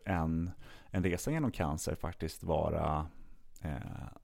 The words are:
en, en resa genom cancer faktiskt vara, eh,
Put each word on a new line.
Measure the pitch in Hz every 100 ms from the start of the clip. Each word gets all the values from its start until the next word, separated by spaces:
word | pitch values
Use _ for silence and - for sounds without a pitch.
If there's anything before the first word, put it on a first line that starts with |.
| -
en, | 90 80 82 85 - - - -
en | 95
resa | 90 85 -
genom | 160 135
cancer | - 80 78 - 80
faktiskt | 78 - 78 -
vara, | 82 80 76 78 76 78 76 - - - - -
eh, | 80 71 - - - -